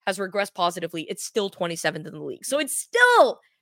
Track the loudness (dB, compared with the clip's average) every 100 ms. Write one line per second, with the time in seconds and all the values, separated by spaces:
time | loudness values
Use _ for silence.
0 | -6 -4 -4 -4 -4 0 -2 -2 -6 -8
1 | -8 -10 -6 -4 -4 -4 -6 -2 -4 -4
2 | -8 -12 -12 -10 -4 -4 -2 -6 -2 4
3 | 6 8 6 2 _ _